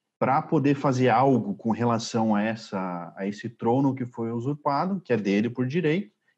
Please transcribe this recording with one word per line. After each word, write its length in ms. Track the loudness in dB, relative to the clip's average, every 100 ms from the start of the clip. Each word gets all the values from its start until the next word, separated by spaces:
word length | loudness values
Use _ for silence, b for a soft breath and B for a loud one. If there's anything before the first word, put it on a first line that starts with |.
| _ -4
pra 240 | 0 0
poder 340 | 2 2 2 2
fazer 340 | 0 2 4
algo 460 | 6 4 4 0 -4
com 160 | -2
relação 640 | 0 0 0 -2 0 2 2
a 60 |
essa, 720 | 0 -4 -8 -6 -6 -8 -10 -8
a 120 | -8
esse 200 | -6 -12
trono 460 | -4 0 2 2
que 120 | -2 -8
foi 260 | -6 -6
usurpado, 680 | -4 -4 -4 -2 -2 -2 -4
que 120 | -2
é 40 | -2
dele 320 | 2 0 0
por 180 | -2 -2
direito, 440 | 0 0 0 -4 _ _